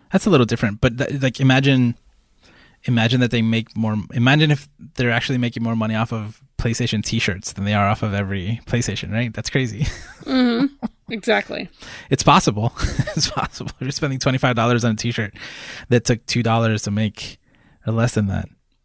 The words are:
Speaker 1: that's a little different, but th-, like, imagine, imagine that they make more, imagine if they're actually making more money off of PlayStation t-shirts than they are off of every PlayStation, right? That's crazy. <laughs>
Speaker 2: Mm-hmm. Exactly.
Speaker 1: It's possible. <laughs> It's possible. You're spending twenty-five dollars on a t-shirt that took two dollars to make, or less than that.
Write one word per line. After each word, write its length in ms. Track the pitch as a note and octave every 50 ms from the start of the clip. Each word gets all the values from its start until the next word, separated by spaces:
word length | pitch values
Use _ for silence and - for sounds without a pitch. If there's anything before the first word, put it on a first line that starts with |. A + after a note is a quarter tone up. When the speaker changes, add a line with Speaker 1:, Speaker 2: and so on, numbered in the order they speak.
| _ - -
Speaker 1:
that's 120 | F#3+ -
a 40 | A3
little 160 | F3 C3+ A#2+
different, 340 | A2 A#2+ - - G#2 G2+ -
but 180 | - B2+ A#2 B2
th-, 220 | C3+ - - C#3 C3+
like, 160 | C3 A#2 -
imagine, 560 | C3+ C3+ C3 C3+ C3+ C#3 C3+ B2+ B2 A#2+ A#2+ - _ _ _ _ _ _ _ _ _ - _ - _ _ _ _ -
imagine 360 | - A#2+ A2+ A2 A#2 A#2+ B2+
that 100 | B2+ A#2 B2+
they 100 | A#2 A2
make 340 | A2+ A2+ A2+ A2 - -
more, 200 | A2+ A2 A2 G#2+ G#2 G2 - -
imagine 380 | A#2+ A#2 B2+ C#3+ D3+ D#3 D3+
if 180 | D3 C#3 - - _ - - - -
they're 160 | - B2 A#2+
actually 280 | A#2 A#2+ - - C3+ B2
making 240 | A#2+ A#2+ - - A2+
more 100 | A2+ A#2
money 180 | A2+ A2 G#2+ A2
off 160 | A2 A2+ - A#2+
of 280 | A2 G#2 G#2+ - - _ _ _ -
PlayStation 460 | - C3+ A2+ - B2 A2+ - G#2+ G#2
t-shirts 480 | - A2+ A2+ - - F2 F#2 - - -
than 120 | - G2
they 100 | G2+ G#2
are 140 | G#2 G2+ G2
off 140 | G#2+ - -
of 100 | G#2+ G2
every 460 | G2+ G2+ F#2+ G2 G2 F2 G2 A#2 A2+ -
PlayStation, 460 | - - A#2+ B2 - G2 - - F2+ G2+
right? 200 | A2+ B2 A#2 A2
That's 180 | - A2 -
crazy. 360 | - C#3 C3 A2+ G2+ G#2 - -
<laughs> 60 | - - - - - - -
Speaker 2:
Mm-hmm. 600 | - C4+ C4 B3+ A#3+ A#3 A#3 C#4 C#4 - - - - _ _ _ -
Exactly. 600 | A#3+ G#3 - - G#3+ G3+ G3+ - - - - - - - - - - - - -
Speaker 1:
It's 120 | C#3+ - -
possible. 500 | D#3+ C#3+ F#3 - - G#2 G#2 G#2+ A#2 -
<laughs> 60 | - - - - - - - -
It's 140 | D#3+ - -
possible. 420 | - - - - - - B2 - - -
You're 100 | C3 C3 -
spending 260 | - - C#3 C3 B2+
twenty-five 360 | - C#3+ C3 C3 - C3 B2
dollars 300 | A#2 A2+ A#2+ B2 A#2 A2
on 80 | A#2 A2
a 40 |
t-shirt 360 | G#2+ - A#2+ A#2 - A2 G2+ - - - - - - - - - - - -
that 160 | A#2+ A#2+ -
took 200 | - B2 A2 _
two 160 | - - B2 A2+
dollars 400 | A2+ A2+ A2+ A2+ A2+ A2 G#2 -
to 80 | G#2
make, 480 | G2+ G#2 A2 G#2 - - - - - - _ _ _ _ _ _ _ _ -
or 80 | A2 A2
less 180 | A2+ A2+ - -
than 120 | G#2+ G#2
that. 220 | G2 F#2+ F2+ E2+ - _ _ _ _ _ _ _